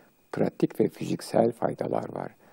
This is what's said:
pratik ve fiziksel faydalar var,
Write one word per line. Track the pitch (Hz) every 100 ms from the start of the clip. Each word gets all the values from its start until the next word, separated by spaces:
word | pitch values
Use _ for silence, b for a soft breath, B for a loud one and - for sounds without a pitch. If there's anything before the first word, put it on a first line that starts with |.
| B _ _
pratik | - - - - -
ve | 107
fiziksel | - 90 - - - 117
faydalar | - - - - - -
var, | - - - b